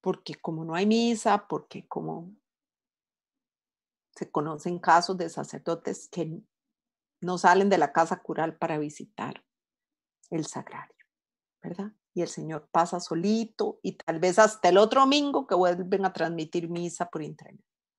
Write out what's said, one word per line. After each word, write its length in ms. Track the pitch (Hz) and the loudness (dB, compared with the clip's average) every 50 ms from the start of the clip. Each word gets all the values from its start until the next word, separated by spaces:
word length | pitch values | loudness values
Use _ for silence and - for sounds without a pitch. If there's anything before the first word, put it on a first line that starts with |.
Porque 360 | _ 190 185 - _ - 151 | _ -4 -4 -4 _ -16 -16
como 280 | - _ - 165 160 160 | -10 _ -8 -8 -8 -8
no 100 | 160 160 | -6 -4
hay 120 | 170 196 | -2 2
misa, 600 | 208 220 226 233 233 233 208 - 175 147 - - _ | 2 2 2 2 0 0 0 2 0 0 0 0 _
porque 400 | 160 147 - _ - - - _ | -8 -8 -8 _ -18 -18 -16 _
como 440 | - 160 160 156 160 160 170 180 208 _ _ _ _ _ _ _ _ _ _ _ _ _ _ _ _ _ _ _ _ _ _ _ _ _ _ _ _ _ _ _ _ _ _ _ _ | -10 -10 -8 -8 -10 -10 -12 -16 -20 _ _ _ _ _ _ _ _ _ _ _ _ _ _ _ _ _ _ _ _ _ _ _ _ _ _ _ _ _ _ _ _ _ _ _ _
se 160 | - 185 - | -12 -12 -6
conocen 480 | _ 156 147 156 160 151 - 180 175 175 | _ -4 -4 -4 -6 -8 -6 -8 -8 -4
casos 380 | - - 165 170 175 - 190 | 2 4 4 4 4 2 -4
de 120 | 180 175 165 | -6 -6 -8
sacerdotes 800 | 160 - 143 - - 156 _ - 165 165 _ - 190 - - - | -6 -10 -12 -10 -12 -12 _ -6 -6 -4 _ -10 -10 -10 -12 -14
que 320 | - - 165 160 160 - - _ _ _ _ _ _ _ _ _ _ _ _ _ _ _ | -8 -8 -8 -6 -8 -14 -16 _ _ _ _ _ _ _ _ _ _ _ _ _ _ _
no 180 | - 175 180 175 | -8 -6 -6 2
salen 300 | - 185 175 190 196 202 | 6 6 6 8 6 6
de 100 | 196 175 | 6 4
la 140 | 156 143 - | 4 2 4
casa 280 | 160 165 165 185 - | 2 2 2 0 -8
cural 360 | _ - 165 - 156 160 160 | _ -8 -4 -4 -4 -4 -4
para 220 | _ - 165 165 151 | _ -4 -2 -2 -2
visitar 640 | 151 151 151 - - - _ - - 135 143 - _ _ _ _ _ _ _ _ _ _ _ _ _ _ _ _ _ _ | -4 -4 -6 -12 -18 -16 _ -12 -10 -10 -12 -14 _ _ _ _ _ _ _ _ _ _ _ _ _ _ _ _ _ _
el 160 | - 160 151 | -6 -6 -6
sagrario, 580 | 151 - 135 - - - - 147 _ _ _ _ _ _ _ _ _ _ _ _ _ _ _ _ | -6 -8 -12 -12 -12 -14 -16 -18 _ _ _ _ _ _ _ _ _ _ _ _ _ _ _ _
¿verdad? 300 | 165 175 - 196 214 214 _ _ _ _ | -14 -10 -10 -12 -12 -12 _ _ _ _
Y 80 | 185 175 | -6 -6
el 60 | 160 | -6
Señor 400 | - - 151 151 160 156 - _ | -6 -10 -10 -10 -10 -10 -12 _
pasa 300 | _ 165 170 175 - 180 | _ 0 0 0 -2 -8
solito 800 | 175 - - 170 165 202 214 226 226 220 _ - 208 - - _ _ | -6 -6 -6 -2 0 0 0 0 -2 -6 _ -6 -4 -4 -4 _ _
y 100 | 185 185 | -10 -10
tal 280 | _ - - 165 160 | _ -8 -6 -4 0
vez 180 | 165 185 180 226 | 0 2 6 6
hasta 300 | 220 214 - - - 175 | 6 6 6 4 4 6
el 80 | 175 | 8
otro 240 | 190 214 214 - 269 | 8 6 6 6 4
domingo 460 | 269 269 277 294 294 285 277 - 269 | 4 6 4 2 2 2 -2 -2 -2
que 80 | - - | 0 2
vuelven 500 | 175 180 180 175 175 185 180 202 190 196 | 4 4 4 2 0 -2 -2 -2 0 0
a 80 | 185 185 | -2 -2
transmitir 560 | - 165 165 170 165 156 156 - 175 175 165 | -2 -4 -4 -2 -4 -6 -4 -4 -6 -4 -4
misa 400 | 175 170 175 175 170 - 175 175 | -6 -6 -6 -6 -6 -8 -8 -8
por 140 | - 165 156 | -6 -10 -10
internet. 420 | 151 156 _ 151 147 - - _ _ _ _ _ _ _ | -10 -12 _ -20 -20 -20 -20 _ _ _ _ _ _ _